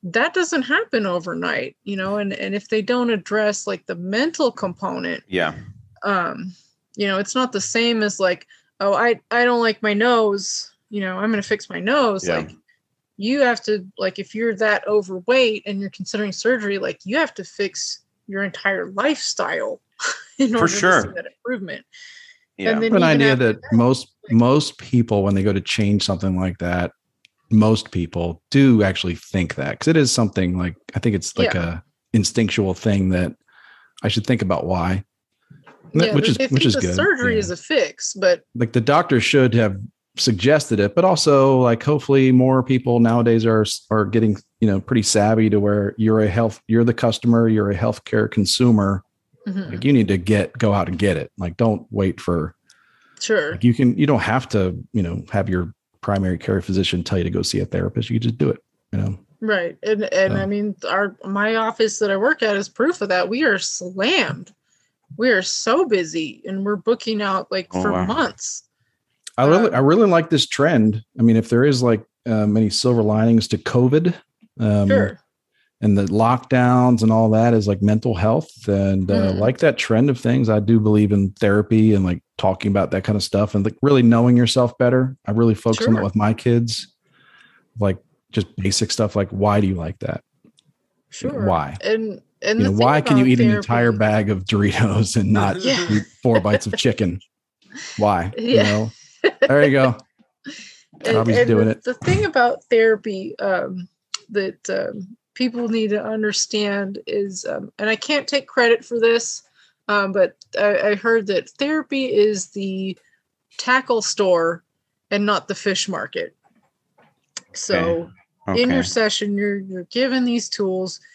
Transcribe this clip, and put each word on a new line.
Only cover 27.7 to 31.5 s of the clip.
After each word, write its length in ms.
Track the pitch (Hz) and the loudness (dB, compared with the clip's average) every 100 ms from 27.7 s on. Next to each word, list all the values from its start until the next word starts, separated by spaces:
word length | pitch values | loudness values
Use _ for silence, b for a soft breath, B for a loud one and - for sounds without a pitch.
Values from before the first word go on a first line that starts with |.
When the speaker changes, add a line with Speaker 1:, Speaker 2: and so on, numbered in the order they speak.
| 110 - | 2 -2
Speaker 3:
people 520 | - 85 87 85 82 _ | -8 -6 -4 -6 -8 _
do 320 | 139 139 117 | 4 6 6
actually 320 | 101 92 90 | 4 0 -6
think 400 | 85 - 98 87 | -8 -6 -4 -4
that, 240 | - 69 - | -4 -8 -4
'cause 80 | - | 0
it 80 | 165 | 2
is 140 | 135 | 2
something, 480 | - 113 - 90 90 | 2 0 0 -2 -2
like, 160 | 90 80 - | -4 -8 -8
I 40 | - | -4
think 160 | 120 | -2
it's, 220 | 101 - - | -2 -4 -2
like, 160 | - | -2